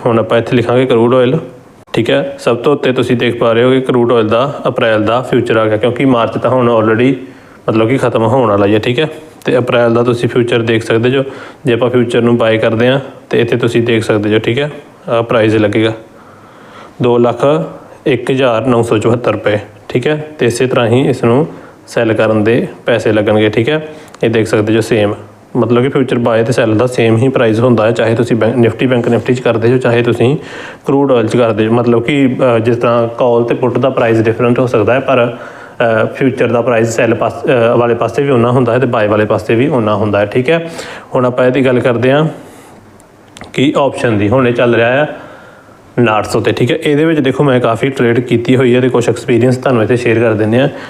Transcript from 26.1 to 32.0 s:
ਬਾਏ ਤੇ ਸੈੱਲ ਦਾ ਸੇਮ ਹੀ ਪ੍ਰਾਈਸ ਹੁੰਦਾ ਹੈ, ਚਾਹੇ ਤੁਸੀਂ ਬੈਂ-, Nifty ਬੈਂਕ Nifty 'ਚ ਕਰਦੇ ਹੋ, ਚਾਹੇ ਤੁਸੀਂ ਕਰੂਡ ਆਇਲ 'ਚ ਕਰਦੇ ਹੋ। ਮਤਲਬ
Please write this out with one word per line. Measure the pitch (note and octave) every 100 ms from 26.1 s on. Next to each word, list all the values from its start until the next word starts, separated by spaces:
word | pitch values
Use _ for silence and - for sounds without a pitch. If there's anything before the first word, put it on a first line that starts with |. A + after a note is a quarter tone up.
| B2
ਬਾਏ | A#2+ A2+
ਤੇ | A#2
ਸੈੱਲ | C3+ A2+ A2
ਦਾ | B2+
ਸੇਮ | - A2+ A2+
ਹੀ | C3+
ਪ੍ਰਾਈਸ | C3 A2+ A2
ਹੁੰਦਾ | B2+ A2 A2
ਹੈ, |
ਚਾਹੇ | A#2 A2+ A2+
ਤੁਸੀਂ | A#2 A#2
ਬੈਂ-, | A2 B2
Nifty | A2+ - C3
ਬੈਂਕ | A#2+ A#2
Nifty | A2+ C3
'ਚ | B2
ਕਰਦੇ | A#2+ A2+ A2+
ਹੋ, | B2+
ਚਾਹੇ | B2 A#2+
ਤੁਸੀਂ | A#2+ A2+ B2 D#3 - - - - -
ਕਰੂਡ | C#3 C#3
ਆਇਲ | A#2+ G#2+
'ਚ | A#2
ਕਰਦੇ | A2+ G#2 A2
ਹੋ। |
ਮਤਲਬ | A#2+ A#2 A#2